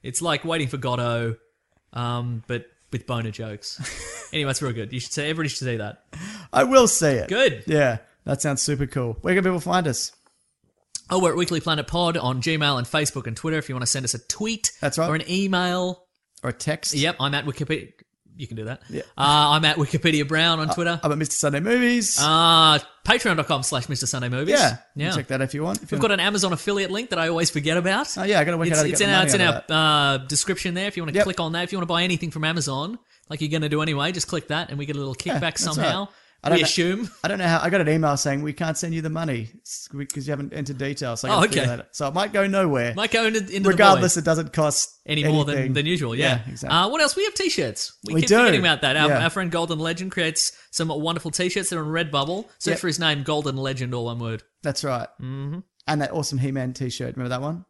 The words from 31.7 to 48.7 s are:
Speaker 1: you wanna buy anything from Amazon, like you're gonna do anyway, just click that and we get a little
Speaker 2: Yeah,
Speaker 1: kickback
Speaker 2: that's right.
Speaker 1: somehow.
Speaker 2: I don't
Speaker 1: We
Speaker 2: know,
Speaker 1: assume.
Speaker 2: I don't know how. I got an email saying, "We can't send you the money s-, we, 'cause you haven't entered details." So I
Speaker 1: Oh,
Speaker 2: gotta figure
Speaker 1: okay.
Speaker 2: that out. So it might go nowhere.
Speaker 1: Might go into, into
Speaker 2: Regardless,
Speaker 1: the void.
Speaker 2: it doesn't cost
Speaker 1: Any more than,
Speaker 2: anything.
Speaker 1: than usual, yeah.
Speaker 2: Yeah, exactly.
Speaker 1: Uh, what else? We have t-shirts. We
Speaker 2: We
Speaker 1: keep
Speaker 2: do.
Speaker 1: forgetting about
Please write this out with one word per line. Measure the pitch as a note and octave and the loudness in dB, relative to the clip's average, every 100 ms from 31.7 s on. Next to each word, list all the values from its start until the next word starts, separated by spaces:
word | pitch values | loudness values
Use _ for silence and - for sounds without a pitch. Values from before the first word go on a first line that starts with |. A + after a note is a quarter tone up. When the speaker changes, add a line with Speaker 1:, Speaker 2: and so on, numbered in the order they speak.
Speaker 1:
you | G3 | -4
wanna | E3+ | 0
buy | E3+ | 0
anything | F3+ E3+ E3+ | 2 0 -2
from | D#3 D#3 | -2 -2
Amazon, | E3 C#3 C3+ D#3+ A#3 _ _ _ | 0 -2 -4 -6 -8 _ _ _
like | D3+ | -6
you're | D#3 | -2
gonna | D#3+ D3+ | -2 0
do | D3+ | 0
anyway, | D#3 C#3+ D3+ | 0 0 -2
just | F#3 - | -2 -4
click | E3 - | -4 -4
that | D3+ E3 | -4 -4
and | C#3+ | -8
we | C#3+ | -6
get | D3 | -6
a | |
little | C3+ B2+ | -6 -6
Speaker 2:
Yeah, | F3 D3+ | -4 -2
Speaker 1:
kickback | |
Speaker 2:
that's | E3 - E3+ | -2 -2 -4
right. | D3+ | 0
Speaker 1:
somehow. | - F#3 G3 _ _ _ | 0 -2 -4 _ _ _
Speaker 2:
I | C#3+ | 2
don't | E3+ | 4
Speaker 1:
We | |
Speaker 2:
know, | D3+ | 4
Speaker 1:
assume. | - E3+ G3 A3+ - | 2 0 0 -4 -6
Speaker 2:
I | E3 | -4
don't | G3 | 0
know | F3 | 2
how. | E3 | 2
I | D#3+ | 2
got | F#3+ | 2
an | D#3 | 4
email | D#3+ D#3 C#3+ | 4 2 2
saying, | D3 C#3 | 0 -2
"We | D3+ | -4
can't | C#3+ E3 D#3 | -4 -4 -2
send | E3+ E3 | -4 -4
you | |
the | D#3 | -4
money | D#3 D#3+ A#2+ A2 - | -4 -4 -4 -6 -12
s-, | - - - | -14 -14 -12
we, | C#3 C#3+ | -12 -8
'cause | C#3+ C3+ | -8 -6
you | |
haven't | C#3+ C#3+ | -6 -6
entered | D#3 C#3 C3+ | -8 -8 -6
details." | C#3 C#3+ B2+ A2+ | -6 -4 -6 -4
So | - | 2
I | |
Speaker 1:
Oh, | G3+ | 4
Speaker 2:
gotta | G#3 | 4
figure | E3+ | 2
Speaker 1:
okay. | C3 | 0
Speaker 2:
that | A#2+ | -4
out. | - - | -10 -6
So | C#3+ | -4
it | E3 | -2
might | G3+ | 0
go | G#3 G3 | 0 2
nowhere. | G3 F#3 C#3 A#2+ A#2 | 2 2 2 0 -2
Speaker 1:
Might | A3+ | 0
go | A3+ A3 | 2 2
into, | A3 F#3+ F#3+ | 0 -2 0
into | G3 | 2
Speaker 2:
Regardless, | F#3 G3+ F#3+ F3+ F3 | 8 8 8 6 2
Speaker 1:
the | |
void. | |
Speaker 2:
it | D#3+ | 2
doesn't | D#3+ D#3+ | 0 0
cost | - D3+ C#3+ - _ - | 0 0 0 -4 _ -4
Speaker 1:
Any | D3+ | 0
more | D3+ D3+ C#3+ | 4 4 2
than, | C#3+ | 0
Speaker 2:
anything. | C3 | 0
Speaker 1:
than | C3 D3 | 0 0
usual, | F3 C3 A#2+ | 0 0 0
yeah. | D#3+ A#2+ | 2 0
Speaker 2:
Yeah, | A#2 | -2
exactly. | A#2+ C3+ D#3+ | -10 0 2
Speaker 1:
Uh, | F#3+ | 2
what | D4+ | 2
else? | D4 F#4 | 2 2
We | G#4 | -2
have | G#4 | 0
t-shirts. | F#4+ B3 C3 G#2 - - - | -2 0 -2 -4 -10 -10 -2
We | D#3+ | 0
Speaker 2:
We | |
Speaker 1:
keep | E3 | 4
Speaker 2:
do. | G#3+ | 6
Speaker 1:
forgetting | A#3+ D#3+ | 8 6
about | F3+ | 4